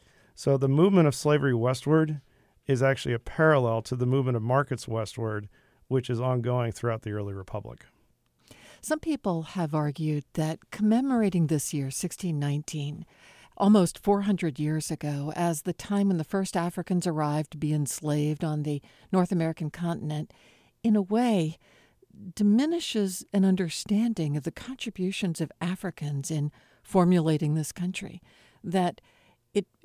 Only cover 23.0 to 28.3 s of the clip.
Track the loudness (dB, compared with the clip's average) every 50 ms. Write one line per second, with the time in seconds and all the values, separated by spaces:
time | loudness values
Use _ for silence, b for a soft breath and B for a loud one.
23 | -2 -2 -2 -6 -8 -2 0 2 4 4 4 2 0 -2 -4 -6 -4 -2 0 0
24 | 2 0 0 -2 -2 -2 -2 -2 -4 -6 -8 -8 -10 -12 -12 -10 -10 -10 -6 -4
25 | -4 -4 -4 -2 -2 -2 -2 -2 -4 -6 -6 -6 -4 -4 -4 -4 -6 -8 -8 -6
26 | -6 -6 -4 -4 -4 -4 -4 -2 -2 -4 b b b b b b b b 4 4
27 | 6 6 6 4 4 4 2 2 2 0 0 -2 -2 -4 -6 -6 -6 -6 -6 -6
28 | -10 -12 -14 -16 -20 b